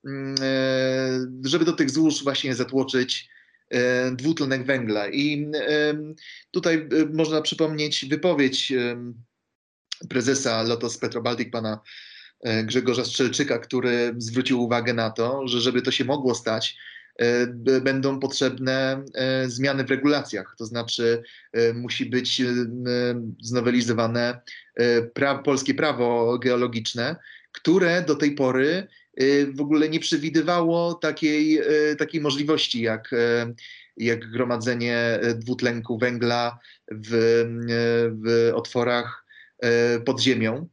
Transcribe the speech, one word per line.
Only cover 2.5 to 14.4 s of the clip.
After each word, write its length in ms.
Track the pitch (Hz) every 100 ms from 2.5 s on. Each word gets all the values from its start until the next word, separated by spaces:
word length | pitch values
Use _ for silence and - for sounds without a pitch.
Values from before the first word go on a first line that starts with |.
zatłoczyć, 760 | 120 123 131 131 131 127 - - - _ _ _
e, 400 | 127 123 123 127 127
dwutlenek 480 | 143 160 139 131
węgla. 440 | 123 131 113 104 101
I, 420 | 139 147 147 147
em, 600 | 151 117 151 151 151 151 156 - - _
tutaj, 260 | 180 170 160
e, 300 | 151 151 151
można 300 | 156 160 156
przypomnieć 640 | 156 165 156 151 151 -
wypowiedź, 680 | 135 151 180 151 135 131 -
em, 420 | 131 120 120 120 117 120 _ _ _ _ _ _ - -
prezesa 540 | 123 120 135 127 113
Lotos 360 | 113 117 117 -
Petrobaltic, 540 | 113 120 120 117 117
pana, 280 | 117 110 107 - - - - - _
e, 240 | 120 110
Grzegorza 400 | 110 120 123 120
Strzelczyka, 540 | 113 - 127 127 139 120
który 560 | - 127 127 120 120 120
zwrócił 440 | 113 120